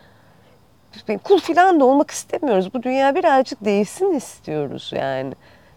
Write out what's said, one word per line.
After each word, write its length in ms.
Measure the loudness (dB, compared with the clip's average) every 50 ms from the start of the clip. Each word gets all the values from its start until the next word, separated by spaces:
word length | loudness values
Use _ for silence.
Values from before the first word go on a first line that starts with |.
| _ _ _ _ _ _ _ _ _ _ _ _ _ _ _ _ _ _ -20 -16 -8 -8 -8 -6 0
Cool 140 | 2 2 2
filan 400 | 2 0 2 4 4 4 6 4
da 60 | 4
olmak 260 | 4 4 4 2 -2
istemiyoruz. 640 | -4 -14 -10 -8 -8 -4 -2 0 0 0 0 -2 -6
Bu 100 | -6 -6
dünya 320 | -2 -2 0 2 2 0
birazcık 500 | 2 2 2 2 2 2 0 -4 -6 -4
değişsin 480 | 0 0 0 0 -2 -4 -2 -2 0 0
istiyoruz 800 | -2 -4 -8 -20 -16 -10 -8 -6 -6 -6 -6 -8 -12 -12 -8 -6
yani. 380 | -6 -4 -4 -4 -6 -6 -8 -10 _ _ -20 -20 _ _ _ _